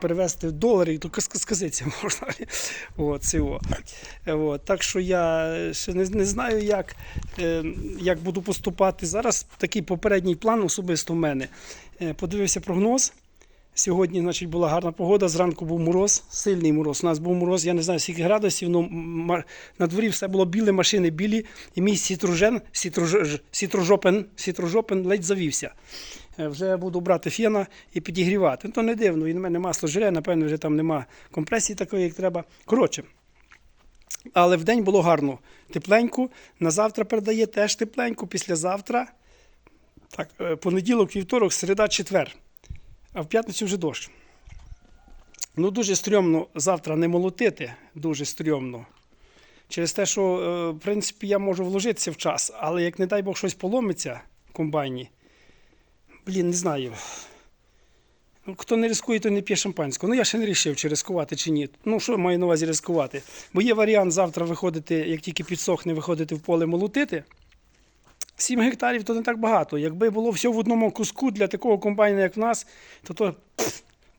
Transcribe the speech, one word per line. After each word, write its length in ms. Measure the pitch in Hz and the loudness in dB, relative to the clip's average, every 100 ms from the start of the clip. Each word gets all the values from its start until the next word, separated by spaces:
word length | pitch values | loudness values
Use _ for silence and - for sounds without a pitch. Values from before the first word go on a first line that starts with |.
перевести 460 | 170 170 185 - 165 | -2 0 -2 -2 -6
в 40 | |
долари, 460 | 151 226 208 170 156 | 0 4 4 4 0
то 120 | 165 | -4
кас-, 180 | - 175 | -4 -4
кас-, 140 | 202 | -6
сказиться 440 | - 196 180 - 131 | -4 -4 -2 -4 -6
<laughs> 180 | - | -6
можна. 240 | 208 - 262 - 233 - - - - - | -6 -6 -6 -8 -8 -6 -6 -8 -10 -4
От, 260 | 147 143 | -2 -2
цього. 380 | - 165 156 143 - 73 - - - - - | 0 0 0 -2 -4 -6 -6 -16 -18 -10 -4
Е, 80 | |
от. 320 | 156 156 143 - | -2 0 -2 -2
Так 180 | 196 | 0
що 160 | - 190 | 0 -2
я 560 | 185 185 165 160 160 165 170 | 2 2 4 2 0 -2 -4
ще 200 | 165 - | -4 -2
не, 160 | 180 190 | 0 0
не 160 | 208 196 | 2 0
знаю, 380 | 208 247 220 | 0 0 0
як, 320 | 208 202 180 - - - - - | 2 0 -2 -10 -12 -10 -8 -4
е, 240 | 170 165 160 180 - 190 | -2 0 -2 -6 -8 -2
як 180 | 180 170 | 0 0
буду 220 | 175 185 | -2 -4
поступати. 640 | 180 185 - 175 190 185 180 | -4 -4 -4 2 2 0 -4
Зараз 400 | 196 240 185 - - | -2 0 0 -4 -6
такий 240 | 185 220 | -4 -2
попередній 540 | 160 175 214 196 180 170 | -2 -2 2 2 2 0
план 280 | 220 226 | 2 2
особисто 500 | 190 - 180 160 - | 2 -2 -2 -2 -2
в 20 | 165 | 0
мене. 320 | 160 135 131 - - - - - | 0 -2 -6 -12 -20 -20 -20 -8
Е, 120 | 170 | -6
подивився 460 | 151 170 202 196 - | -4 -4 -2 0 -2
прогноз. 540 | 165 180 208 254 - - _ _ - _ _ - | -2 2 4 4 0 -4 _ _ -20 _ _ -2
Сьогодні, 400 | - 175 185 180 | 0 2 2 2
значить, 300 | 175 170 175 | -2 -2 -4
була 200 | 165 170 | 0 2
гарна 220 | 160 170 | 2 0
погода, 360 | 160 175 202 190 | -2 2 4 4
зранку 380 | 160 180 160 160 | 4 2 0 -2
був 140 | 170 | 0
мороз, 440 | 165 180 202 - - | 2 4 4 0 -2
сильний 440 | - 208 185 165 | -4 0 2 4
мороз. 300 | 151 151 139 | 4 2 0
У 40 | 170 | 0
нас 120 | 156 | 0
був 160 | 170 180 | 0 0
мороз, 300 | 175 185 170 | 2 2 2
я 80 | |
не 100 | 175 | 0
знаю, 160 | 160 170 | 0 0
скільки 240 | - 170 | -2 0
градусів, 460 | 170 214 208 - 180 | 2 2 2 0 0
но 100 | 175 | 2
м-, 100 | 170 165 165 170 170 | 0 -4 -6 -4 -2
ма-, 180 | 175 - - - - | -2 -4 -14 -16 -2
на 80 | 175 | 0
дворі 220 | 180 220 | 2 0
все 180 | 180 196 | 0 0
було 180 | 190 185 | 2 2
біле, 260 | 190 214 | 2 2
машини 380 | 190 170 208 175 | 4 4 4 2
білі, 360 | 156 208 220 208 - - - | 0 0 0 -2 -10 -10 0
і 60 | |
мій 160 | 190 202 | 2 2
сітрожен, 640 | - 185 190 170 208 233 - | 0 0 0 4 2 2 -4
сітрож-, 680 | - 185 160 170 196 156 147 - | -6 -4 0 2 2 2 -2 -8
сітрожопен, 720 | - 196 202 170 196 190 196 208 - | -6 -2 0 4 4 6 2 0 -8
сітрожопен 680 | - 175 175 202 220 190 180 | -6 -4 0 0 2 0 2
ледь 180 | 208 | 0
завівся. 480 | 170 196 165 135 143 - - - - - - - | 0 0 0 -2 -6 -12 -20 -18 -16 -18 -16 -8
Е, 80 | 156 | -6
вже 300 | 143 190 185 | -4 -2 0
буду 220 | 185 180 | -2 -2
брати 300 | 175 170 165 | 2 2 0
фена 380 | - 226 214 190 - - | 0 2 2 -2 -8 -10
і 80 | - | -8
підігрівати. 640 | - 175 180 202 175 127 220 | -4 0 2 4 2 2 -4
Ну, 60 | |
то 100 | 226 | -2
не 120 | 226 226 | 0 2
дивно, 300 | 214 160 156 | 2 2 0
він 120 | 170 | -2
в 40 | |
мене 180 | 185 170 | -2 -2
масло 300 | 180 160 165 | -2 -2 -2
жире, 220 | 160 214 | 0 2
напевно, 340 | 170 156 170 156 | 2 0 0 0
вже 120 | 156 | 0
там 180 | 156 151 | 0 0
нема 300 | 160 151 127 - - | 2 -2 -4 -14 -10
компресії 440 | - 156 226 - 202 | -6 -2 -2 -2 -4
такої, 280 | 185 202 | -4 -2
як 100 | 180 | -2
треба. 300 | 165 185 170 165 - - | -2 -4 -4 -8 -16 -2
Коротше, 380 | 233 180 - - _ _ _ _ - _ _ - - - - - | 2 2 0 -12 _ _ _ _ -20 _ _ -20 -20 -16 -16 -2
але 240 | - 175 180 | 4 4 4
вдень 260 | 165 240 | 2 2
було 180 | 190 196 | 4 4
гарно, 380 | 170 156 143 135 - - - | 6 4 2 -4 -12 -20 -10
тепленько, 560 | - 165 214 233 - 254 - - - | -8 2 4 4 0 -4 -6 -20 -2
на 120 | 165 | 0
завтра 340 | 160 214 214 214 | 2 0 0 -2
передає 400 | 226 208 220 220 | 0 0 2 0
теж 300 | 208 208 - | 2 0 0
тепленько, 520 | 226 - 240 220 190 | -4 -2 -4 -4 -6
післязавтра, 800 | 185 - 165 175 196 196 240 247 - _ _ _ _ _ _ _ _ - | -6 -2 -2 0 -2 -2 -4 -4 -10 _ _ _ _ _ _ _ _ -14
так, 200 | - 151 - | -12 -12 -8
е, 140 | 180 156 | -6 -4
понеділок, 600 | 185 185 185 240 196 202 | -2 0 2 4 2 0
вівторок, 380 | 185 247 233 | -2 2 2
середа, 340 | - 175 196 214 | 2 2 2 4
четвер. 480 | - 185 190 139 - - _ - - - - - | 0 0 0 0 -6 -20 _ -18 -18 -18 -20 -12
А 80 | - | -10
в 40 | 156 | -2
п'ятницю 400 | 220 220 180 208 | 0 0 -4 -2
вже 120 | 190 | -2
дощ. 320 | 165 123 - - - _ - - - - _ - - - - - - - | -2 -4 -10 -18 -20 _ -20 -20 -20 -20 _ -20 -20 -20 -20 -18 -10 -2
Ну, 160 | 185 | 0
дуже 240 | 208 202 185 | 0 0 0
стрьомно 520 | - 208 180 160 - - | 2 4 4 2 0 -2
завтра 400 | 143 175 160 156 | 0 0 0 0
не 120 | 170 | 2
молотити, 640 | 175 185 185 233 - 127 120 - 160 | 2 0 2 0 0 -6 -12 -20 -8
дуже 300 | 160 143 143 | -4 -4 -6
стрьомно. 600 | - 156 143 131 123 117 _ _ _ _ _ - _ _ | -4 -2 -2 -2 -10 -16 _ _ _ _ _ -20 _ _
Через 240 | - 170 | -4 -2
те, 120 | - 196 | 0 0
що, 160 | - | 2
е, 460 | 190 180 175 175 170 156 | 2 2 -2 -2 -4 -4
в 20 | |
принципі, 480 | 196 208 202 - 196 | -4 -2 -4 -6 0
я 120 | 202 | 0
можу 260 | 196 180 185 | 0 -2 -2
вложитися 460 | 196 220 208 - | 0 -2 -2 -4
в 60 | 151 | -4
час, 340 | 165 - - - | -2 -2 -4 -4
але 260 | 151 175 | -4 0
як, 160 | 170 170 | -2 -2
не 60 | 185 | 0
дай 160 | 202 | 0
Бог, 160 | 196 185 | -2 -4
щось 160 | 190 | -4
поломиться 680 | - 185 247 226 165 147 120 - _ _ | -4 -2 0 0 -2 -6 -10 -14 _ _
в 40 | |
комбайні, 560 | - 160 151 139 127 123 _ _ _ _ _ _ _ _ _ _ - - | -4 -2 0 -2 -6 -10 _ _ _ _ _ _ _ _ _ _ -16 -4
блін, 220 | 190 175 | 0 0
не 60 | |
знаю. 400 | 175 180 147 127 117 - - - - _ _ _ _ _ _ _ _ _ _ - | 0 0 -2 -4 -8 -12 -14 -18 -20 _ _ _ _ _ _ _ _ _ _ -16
Ну, 100 | 185 | -12
хто 200 | - 226 | 0 2
не 100 | 226 | 2
ризикує, 320 | 220 - 220 | 0 0 0
той 120 | 220 | 2
не 100 | 202 | 0
п'є 140 | 196 196 | 0 -2
шампанського. 580 | - 170 147 131 185 | -2 -4 -4 -2 0
Ну, 40 | 254 | 2
я 60 | |
ще 140 | 208 220 | 2 0
не 80 | 220 | 0
рішив, 300 | 180 165 139 | 0 0 -2
чи 120 | 156 | -2
ризикувати, 480 | 147 - 180 147 147 | -2 -2 -4 -2 -4
чи 160 | - | -2
ні. 180 | 151 143 - - | -2 -2 -6 -2
Ну, 140 | 220 | -2
що 180 | - 226 | 0 0
маю 220 | 180 175 | 2 2
на 60 | 180 | 2
увазі 200 | 160 160 | 2 2
ризикувати? 560 | 156 - 170 135 139 - - - | -2 0 0 0 -6 -12 -18 -4
Бо 80 | 180 | 0
є 120 | 233 | 2
варіант 380 | 220 214 214 185 | 4 6 6 4
завтра 340 | 165 180 160 170 | 2 0 0 -4
виходити, 500 | 165 185 160 151 165 | -2 -2 -4 -2 -2
як 260 | 165 165 | 0 -2
тільки 220 | - 160 | -4 -8
підсохне, 500 | 160 170 - 175 175 | -6 -4 -2 -2 -2
виходити 420 | 156 156 165 160 156 | -4 -2 -2 -2 -4
в 40 | |
поле 260 | - 170 165 | 0 2 2
молотити. 580 | 170 202 269 285 165 - _ _ _ _ _ _ _ _ _ - - | 0 0 0 -2 -4 -8 _ _ _ _ _ _ _ _ _ -16 -6
Сім 200 | - 247 | 0 2
гектарів 420 | 226 240 247 247 | 2 2 0 0
то 100 | 208 | -2
не 80 | 226 | -2
так 180 | 226 233 | -2 0
багато. 380 | 220 214 147 147 | 2 4 2 0
Якби 320 | 156 165 220 | -2 2 2
було 200 | 208 233 | 2 0
все 200 | 202 247 | 0 2
в 80 | 226 | 2
одному 340 | 214 233 220 | 2 2 2
куску 400 | - 220 - 262 | 0 -4 -2 -2
для 160 | 208 196 | 0 -2
такого 320 | - 254 202 | 0 2 2
комбайна, 420 | 208 202 208 196 | 2 4 4 4
як 160 | 190 214 | 2 0
в 20 | |
нас, 280 | 226 220 - - - - | 0 -2 -6 -18 -20 -18
то, 100 | - | -12
то, 220 | 170 208 - _ - | -2 -2 -2 _ -6
пф, 260 | - - - _ _ | -6 -6 -16 _ _